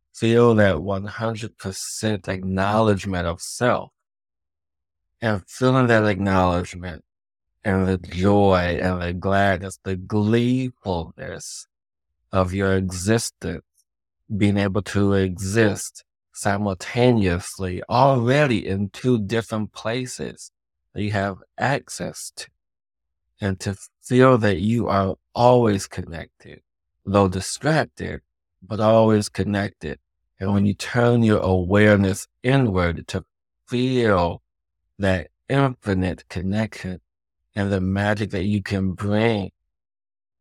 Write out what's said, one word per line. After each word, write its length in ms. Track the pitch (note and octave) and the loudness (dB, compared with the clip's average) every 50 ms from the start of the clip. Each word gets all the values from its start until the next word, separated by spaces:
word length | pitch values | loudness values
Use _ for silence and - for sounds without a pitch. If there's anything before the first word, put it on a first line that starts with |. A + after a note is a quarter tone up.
| _ _ _ | _ _ _
feel 400 | - A#2 A2+ A2+ A#2 A#2+ A#2+ A2+ | -2 0 2 4 6 6 6 6
that 280 | G#2+ G#2 G2 F2+ - F2+ | 6 6 4 4 0 -2
one 220 | G2+ G2 F#2+ G2 | -6 -6 -6 -8
hundred 540 | G#2 - - A2+ A2+ A2+ G#2+ A2+ G#2+ - - | -10 -10 -8 -6 -6 -6 -8 -10 -14 -14 -12
percent 680 | - G2 F#2+ - - - - - - A2 G#2+ F#2+ - | -10 -10 -10 -10 -10 -12 -8 -6 -4 -4 -4 -4 -4
acknowledgement 1000 | - G2 F#2 F#2 F#2+ F#2+ F#2+ F#2+ G2+ G#2 A2 A2+ G#2+ G#2 F#2 F#2 G2 F#2+ F2+ E2+ | -6 -8 -6 -4 -4 -2 0 0 0 2 2 4 2 2 0 -2 -4 -6 -4 -4
of 140 | E2+ E2+ - - | -4 -6 -6 -10
self, 480 | - - - B2 B2 G#2 - - - _ _ _ _ _ _ _ _ _ _ _ _ _ _ _ _ _ _ _ _ _ _ _ _ _ _ | -12 -6 -2 0 0 0 0 -2 -8 _ _ _ _ _ _ _ _ _ _ _ _ _ _ _ _ _ _ _ _ _ _ _ _ _ _
and 220 | A#2 A#2 G#2+ F#2+ - | -4 -2 -2 -4 -6
feeling 420 | - - - B2+ C3 C3 C3 B2+ A#2+ | -10 -6 -2 0 2 4 4 4 4
that 160 | A#2 A2 G#2+ | 4 4 4
acknowledgement 1000 | G#2 G2+ F#2 G2+ G2 F#2+ F#2+ F2+ F2+ F2 F2+ F2+ - - F2 F2+ F2+ D#2+ - - _ _ _ _ _ _ _ _ _ _ _ - | 2 0 0 0 2 2 4 4 2 2 0 -4 -6 -10 -12 -12 -12 -14 -14 -18 _ _ _ _ _ _ _ _ _ _ _ -4
and 240 | G#2 F#2+ F#2+ F#2+ | -2 0 0 2
the 120 | F#2 F#2 F2+ | 0 0 -2
joy 800 | F2 E2+ - F2+ F#2 G2+ G2+ G2+ G2+ G2 F#2 F2+ F2 F2 F2 - | -4 -8 -6 0 2 4 4 4 6 6 4 4 2 0 -2 -2
and 220 | - F#2 F#2 F2+ F2 | -2 -2 -2 -4 -4
the 100 | F2 F2+ | -6 -6
gladness, 640 | F2+ E2+ G2 G2 G2 G2+ G2+ F#2+ F2 F#2+ F#2+ - - _ | -4 -2 0 0 2 2 2 0 -2 -4 -10 -14 -12 _
the 120 | G2 F#2+ | -8 -8
gleefulness 1700 | F2+ F#2 F#2 G#2+ G#2+ G#2 G#2+ A2+ A#2+ A#2+ B2 B2+ C3 C3 B2+ - _ - G2+ F2+ E2+ E2+ F2+ - - F2+ F2 F2 - - - - - - - _ _ _ _ _ _ _ _ _ _ _ _ - | -8 -6 -4 -2 0 2 2 2 2 2 0 0 -2 -4 -6 -10 _ -6 -4 -4 -4 -4 -8 -12 -14 -14 -14 -14 -14 -14 -14 -16 -16 -18 -20 _ _ _ _ _ _ _ _ _ _ _ _ -2
of 220 | F#2+ F#2 F2+ F#2 | -2 0 0 -2
your 200 | G2 G2 F#2+ F#2+ | -2 0 0 0
existence, 880 | F#2+ F#2+ F2+ F#2 F2+ F2 G#2 A2 A2+ - - - _ - F2 E2+ - - _ _ _ _ _ _ _ _ _ _ _ _ - A2 | 0 -2 -2 -6 -4 -2 0 0 0 -2 -6 -10 _ -10 -10 -10 -10 -12 _ _ _ _ _ _ _ _ _ _ _ _ -10 -4
being 220 | F#2+ G#2 G2+ G2+ | 0 0 2 2
able 260 | G2+ G2+ G2+ F#2 G#2 F#2+ | 2 0 -2 -2 -4 -6
to 300 | - - G2+ G2+ G2 G2+ | -4 -2 0 0 2 2
exist 880 | G2 F#2+ F#2+ F2+ E2+ G2+ F#2+ G2+ A#2 A2 G#2 G2 F#2+ - - - - - _ _ _ _ _ _ | 2 0 0 -2 -6 -8 -2 0 2 2 2 0 -2 -8 -12 -16 -18 -20 _ _ _ _ _ _
simultaneously 1500 | - - G#2 G2+ G2+ G#2 G2+ F#2+ - - - - B2 A#2+ B2+ A#2+ A2 G2 F2+ F2 F2+ - - - - F#2+ F#2 F#2 F#2 - - | -6 -4 -2 -2 -2 -2 -4 -4 -6 -8 -6 0 2 4 4 4 4 2 2 0 0 -4 -8 -10 -8 -8 -8 -8 -8 -6 -2
already 760 | - A#2+ C3+ C#3 C#3 B2 A#2 A#2+ C3 D3 D3+ C3+ A#2 F#2+ - | 2 4 4 4 4 2 2 2 2 2 2 2 0 0 -2
in 220 | - F#2+ G2 G#2 G2 | -2 -4 -4 -4 -6
two 300 | - - - B2+ B2 A2 | -6 -4 0 0 0 0
different 540 | G2+ F#2+ A2+ A2+ A2 - A2+ G#2+ G#2+ G2+ - | 0 -2 -2 -4 -4 -4 -6 -6 -6 -8 -10
places 800 | - - A2 A#2 C3 B2+ B2 - - C#2+ A#1+ - - - - _ _ _ _ _ _ _ _ - | -10 -8 -6 -6 -6 -8 -10 -10 -10 -10 -12 -12 -14 -20 -20 _ _ _ _ _ _ _ _ -8
that 80 | F#2+ G#2 | -6 -4
you 100 | G#2 G#2 | -2 -2
have 240 | G2+ G2 G2+ F#2+ - - _ _ - | -2 -2 -2 -4 -8 -12 _ _ -6
access 760 | G#2+ B2 C#3+ C3 - - - - F3 D#3+ - - - - - | -4 -2 -2 -4 -6 -10 -12 -10 -10 -10 -10 -12 -16 -16 -16
to, 100 | - - - _ _ _ _ _ _ _ _ _ _ _ _ _ _ _ _ _ _ | -16 -18 -18 _ _ _ _ _ _ _ _ _ _ _ _ _ _ _ _ _ _
and 220 | G#2 G2 F#2+ - | -4 -4 -4 -4
to 160 | - G#2 F#2+ - - - _ _ _ | -6 -8 -8 -8 -12 -20 _ _ _
feel 360 | - B2 B2+ B2+ C3 B2+ A#2+ | 0 4 6 6 6 6 4
that 220 | A2 G#2 G2 D#2 | 4 2 0 0
you 280 | F#2+ G#2+ A#2 A#2+ F#2+ - | 0 0 0 0 0 0
are 280 | G2 G2 G2 F#2+ - - _ _ - | 0 0 0 0 -4 -6 _ _ 0
always 520 | - A#2 B2 B2+ B2 A#2+ A2 G2+ G2 - | 4 6 6 6 6 4 2 2 0 -4
connected, 760 | - - - F2 F2 E2+ D#2+ E2 - _ _ _ D2+ D2 - _ _ _ _ _ _ _ _ _ | -8 -10 -12 -12 -12 -12 -14 -16 -16 _ _ _ -20 -20 -20 _ _ _ _ _ _ _ _ _
though 240 | F#2+ G2 G2+ G2+ F#2 | 0 4 4 4 4
distracted, 920 | F#2 F#2+ - - - - - C#3+ D#3+ D3+ - - _ - F2+ F2+ E2+ - - _ _ _ _ _ _ _ F#2 | 2 -2 -6 -6 -8 -4 -2 0 0 0 0 -2 _ -10 -10 -10 -10 -12 -14 _ _ _ _ _ _ _ -12
but 180 | F#2+ A2 G2 | -8 -4 0
always 480 | F#2 G#2+ A2+ A2+ A2+ A2 A2 G#2 G#2 - | 4 4 6 6 6 6 4 2 2 -2
connected. 720 | - - F#2+ G2+ G2+ G2+ G2+ G#2 - _ - D2+ C2 - _ _ _ _ _ _ _ - | -4 -4 -4 -2 -2 -2 -2 -4 -6 _ -12 -12 -12 -12 _ _ _ _ _ _ _ -8
And 120 | F#2+ G2+ G2+ | -4 0 0
when 140 | G2+ G2+ | 2 2
you 80 | G2+ G2 | 2 0
turn 480 | - - - - B2 A#2+ A#2+ A#2+ A#2+ A#2 | -2 -6 -4 -2 2 2 4 4 4 4
your 180 | A2 G#2+ - | 4 4 2
awareness 880 | - F#2 F#2 F#2 F2+ E2+ G2+ G#2 G#2+ G#2 G#2 G2 G2 F#2+ G2 - - - _ _ - | 2 2 0 0 0 2 4 6 6 6 6 6 4 2 0 -4 -8 -14 _ _ -2
inward 680 | A#2+ C#3 C#3 C3 A2+ F#2 F#2+ F2 E2+ E2+ E2+ - - | 0 2 2 2 2 0 0 0 0 -2 -4 -8 -8
to 160 | - F2+ - _ _ _ _ _ _ _ _ - | -8 -10 -10 _ _ _ _ _ _ _ _ -6
feel 720 | B2 B2 B2+ C3 B2+ B2 A#2 G#2+ G2+ F2+ F2 E2+ E2 - - _ _ _ _ _ _ _ _ _ _ - | -4 -2 -2 0 0 2 2 4 4 2 2 0 -2 -6 -14 _ _ _ _ _ _ _ _ _ _ -2
that 300 | G2+ F#2+ F#2 F2+ - - _ _ _ - | 0 0 0 0 -2 -8 _ _ _ -2
infinite 800 | B2 C#3 C#3 C3 B2+ - - G#2 F#2+ F#2 F#2 F2+ E2 - - - | 0 2 2 0 -2 -4 -4 -2 -2 0 0 -2 -4 -6 -12 -12
connection 720 | - F#2 E2+ F#2+ G2 G#2+ A2 G#2 - - - F#2 F#2 F2+ - _ _ _ _ _ _ _ _ _ _ | -10 -6 -4 -2 -2 -2 -2 -4 -6 -10 -10 -10 -12 -12 -16 _ _ _ _ _ _ _ _ _ _
and 180 | A2 G2+ G2 G2+ | -4 -2 0 0
the 80 | F#2+ | 0
magic 500 | F#2 F#2 F#2+ G2 G2+ G#2 G#2+ G#2 A2 G2 | 0 0 0 0 0 0 0 -2 -2 -4
that 140 | - F#2+ F2 | -4 -4 -2
you 180 | G#2 G#2 G#2 G2 | -2 -2 -2 -2
can 300 | - G2+ G2 F#2+ F#2+ F2+ | -2 -2 -2 -2 -2 -4
bring, 580 | E2+ G2 G2+ G#2 G#2+ A2 A#2 A2+ G#2 F#2+ - - _ _ _ _ _ _ _ _ _ _ _ _ _ _ _ _ _ | -4 -4 -2 0 2 2 2 0 -2 -4 -8 -12 _ _ _ _ _ _ _ _ _ _ _ _ _ _ _ _ _